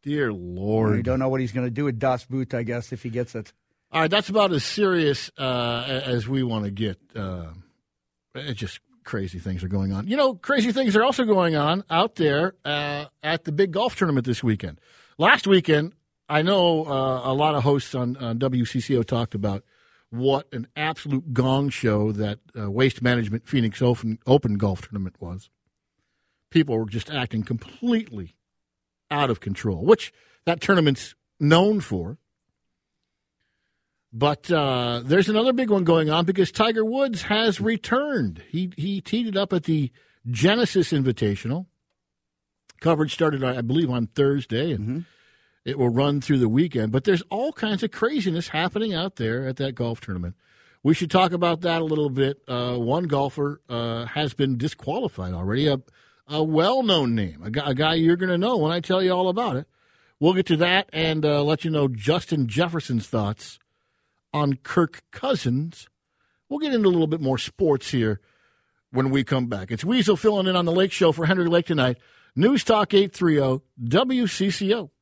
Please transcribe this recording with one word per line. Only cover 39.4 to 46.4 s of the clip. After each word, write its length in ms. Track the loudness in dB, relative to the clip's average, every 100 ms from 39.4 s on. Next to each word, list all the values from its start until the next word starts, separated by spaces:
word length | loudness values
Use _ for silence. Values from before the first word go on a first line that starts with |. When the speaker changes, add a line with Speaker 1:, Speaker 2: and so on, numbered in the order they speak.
| 0
Speaker 1:
at 120 | -2
the 280 | 0 0 0 _ _ _ -8
Genesis 640 | 2 4 4 2 2 2
Invitational. 760 | 2 0 0 0 -2 -4 -6 -8 _ _ _ _ _ _ _ _ _ _ -2
Coverage 320 | 0 2 0
started, 320 | 0 0 0
I 160 | -2 -4
believe, 300 | -2 0 0
on 160 | -2 -2
Thursday, 680 | 0 2 2 -2 -4 -2
and 80 | -4
Speaker 2:
Mm-hmm. 180 | -4 -6 -10 _ _ _ _ _ -10
Speaker 1:
it 120 | 0
will 120 | 0
run 320 | 2 2 0
through 160 | 0
the 100 | 2